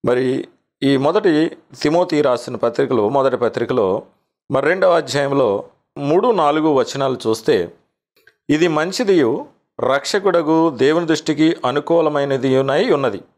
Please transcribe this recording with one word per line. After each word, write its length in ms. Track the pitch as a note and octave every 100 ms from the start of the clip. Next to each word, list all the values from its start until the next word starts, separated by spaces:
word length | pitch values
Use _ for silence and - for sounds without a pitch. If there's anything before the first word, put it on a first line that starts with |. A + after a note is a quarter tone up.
| -
మరి 420 | B2 C3 C3 - _ _ _
ఈ 140 | C#3 C#3
మొదటి 600 | C#3+ G3 G3+ D3+ D#3+ - _ -
తిమోతి 400 | D3 E3 F3+ D3+
రాసిన 340 | C#3+ A#2+ - B2
పత్రికలో, 540 | A#2 - C3+ B2 G#2
మొదటి 280 | C#3 C3+ B2
పత్రికలో 640 | A#2+ - A#2 B2+ G2 G2 - _ _ _ _
మరి 160 | C3+ C#3
రెండవ 280 | F#3 F#3+ E3+
అధ్యాయంలో 680 | C#3+ C#3 C#3 C#3 A#2+ G2 - _ _ -
మూడు, 340 | C#3+ E3+ B3
నాలుగు 420 | G#3 D3 D#3 D#3
వచనాలు 440 | C#3 A#2 C#3 C3+ B2+ A2+
చూస్తే, 440 | A2 - A2+ E2+ - _ _ _ _ _ _ -
"ఇది 180 | D3 F3
మంచిదియు 800 | D3+ E3 G3 A3 F3+ A#2+ D3+ D4 _ _ -
రక్షకుడగు 880 | A#2 C#3 - G#3 F#3+ F3 D3+ D#3+ E3
దేవుని 380 | B2 C3+ D#3+ E3
దృష్టికి 500 | D#3 - D3+ D#3+ E3+ B2
అనుకూలమైనదియునై 1200 | C#3 - E3 D#3 D3 C#3 C3+ C3 C3 C3+ C#3+ B3
ఉన్నది. 320 | D3+ C3+ G2 -